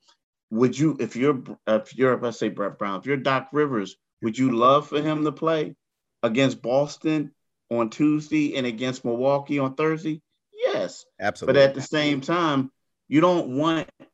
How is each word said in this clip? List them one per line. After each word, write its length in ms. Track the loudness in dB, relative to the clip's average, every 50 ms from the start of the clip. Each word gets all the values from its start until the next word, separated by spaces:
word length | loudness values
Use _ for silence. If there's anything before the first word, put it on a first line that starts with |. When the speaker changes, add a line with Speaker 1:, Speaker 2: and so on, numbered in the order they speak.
| _ _ _ _ _ _ _ _ _ _
Speaker 1:
Would 280 | 0 2 2 2 2 2
you, 180 | 0 0 0 0
if 160 | -4 -6 -4
you're, 260 | 0 0 0 0 0 -4 -12 -16 -10 _
if 280 | 0 0 0 0 -4 -2
you're, 240 | 0 2 2 2 0
let's 200 | -2 -4 -4 -2
say 100 | -4 -4
Brett 300 | -2 -4 -6 -6 -6 -6
Brown, 220 | -6 -6 -6 -6
if 60 | -4
you're 100 | -4 -4
Doc 320 | -2 0 0 0 0 -2 -2 -2
Rivers, 440 | 0 0 0 0 -4 -4 -6 -10 _ _ _ _ _ -6
would 160 | -4 -2 0
you 140 | 0 2 2
love 360 | 4 4 6 6 4 2 0
for 140 | -4 -4 -2
him 220 | -2 -2 -2 -2
to 80 | -2 -4
play 420 | -2 -2 -2 0 0 -2 -4 -8 -14 _ _ _ _ _ _ _ _ -4
against 400 | -2 2 2 2 2 0 -2 -2
Boston 720 | 0 2 2 0 0 -4 -4 -2 -2 0 0 -2 -4 -10 _ _ _ _ _ _ _
on 200 | -2 -2 -2 -2
Tuesday 680 | 0 0 2 2 2 0 -2 -2 0 0 0 0 0
and 100 | -2 -4
against 380 | -4 -4 -4 -4 -4 -4 -4 -4
Milwaukee 540 | -4 -2 0 2 2 2 0 0 -2 -2 -2
on 160 | -2 -2 -2
Thursday? 480 | 0 0 0 0 -2 -4 -6 -8 -8 -10 _ _ _ _ _ _
Yes. 500 | -4 -2 -2 0 -2 -2 -4 -6 -12 -20 _ _ -6
Speaker 2:
Absolutely. 400 | -4 -4 -4 -2 -2 2 6 6
Speaker 1:
But 80 | 6 6
at 60 | 4
the 80 | 0 -6
same 380 | -4 -2 -2 0 0 0 -2
time, 500 | -2 -2 0 0 0 0 0 0 -2 -2 -6 _ _ _ _ _ _ 0
you 120 | 2 4
don't 380 | 6 6 4 2 0 -2 -2 -2
want 320 | 0 0 0 -2 -4 -8 _ _ -20 -20